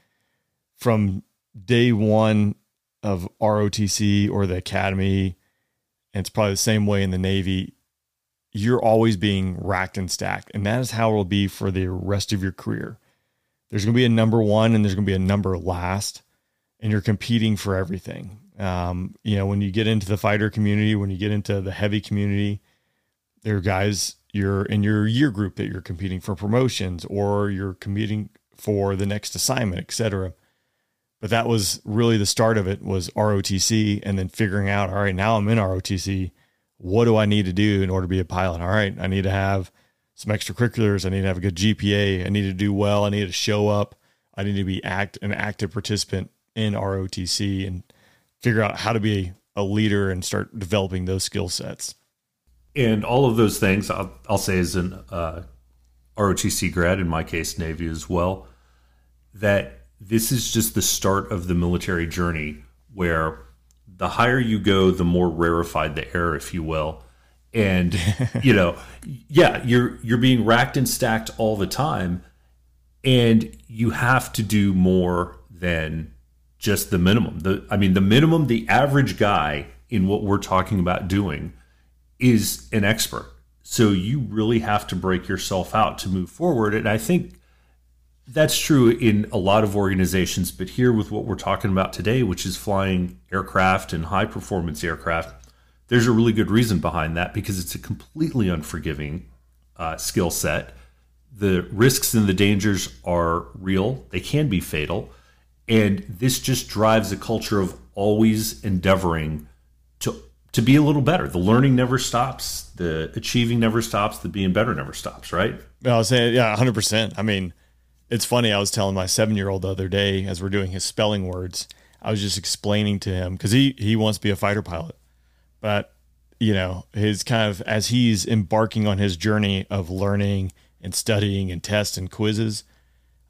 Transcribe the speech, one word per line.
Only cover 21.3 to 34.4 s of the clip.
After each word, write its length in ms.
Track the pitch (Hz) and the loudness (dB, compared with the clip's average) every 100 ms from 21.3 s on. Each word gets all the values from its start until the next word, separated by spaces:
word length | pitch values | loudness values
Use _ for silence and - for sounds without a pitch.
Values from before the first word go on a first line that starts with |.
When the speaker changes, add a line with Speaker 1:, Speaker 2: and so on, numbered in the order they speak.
Speaker 1:
into 280 | 104 - 101 | -2 -2 -4
the 120 | 95 | -4
heavy 280 | 92 104 104 | -4 -2 -2
community, 600 | - 101 101 101 104 104 - _ _ _ _ _ _ _ | -2 -2 0 0 -2 -4 -10 _ _ _ _ _ _ _
there 140 | 110 101 | -4 -2
are 40 | |
guys, 560 | 95 95 104 98 - - _ | 0 0 0 0 -6 -10 _
you're 320 | 101 98 98 101 | -2 0 0 0
in 160 | 104 | 0
your 240 | 104 107 110 | 2 2 2
year 240 | 117 143 | 2 0
group 260 | 98 95 - | 0 -4 -4
that 100 | 104 | -8
you're 140 | 92 | -8
competing 400 | - 87 98 92 | -10 -8 -6 -6
for 140 | - 95 | -6 -6
promotions 680 | 104 120 131 - 95 85 - | -2 0 0 -2 -6 -6 -6
or 440 | 101 101 101 101 | -2 0 0 -2
you're 240 | 95 98 | -4 -6
competing 540 | 90 104 101 104 107 101 _ _ | -8 -6 -4 -2 -4 -6 _ _
for 420 | _ - 101 98 95 | _ -2 0 0 0
the 100 | 101 | -2
next 280 | 104 - | -4 -8
assignment, 460 | - - 131 110 87 | -4 -2 -2 -2 -4
et 120 | - | -8
cetera. 420 | - 110 98 92 - _ _ _ _ _ _ _ _ | -4 -2 -2 -6 -10 _ _ _ _ _ _ _ _
But 100 | 104 | -2
that 180 | 113 117 | 0 2
was 320 | 113 92 - | 0 0 -6
really 340 | - 107 117 110 | -4 2 2 4
the 80 | 101 | 0
start 320 | - 113 110 | 2 2 2
of 100 | 92 | 0
it, 140 | 101 | -4
was 280 | 98 95 80 - | -4 -4 -2 0
R 160 | 107 | 2
O 80 | 101 | 2
T 180 | 95 92 | 0 0
C, 420 | - 110 107 101 | 2 2 2 0
and 140 | 101 98 | -2 -4
then 100 | 92 | -4
figuring 400 | - | -2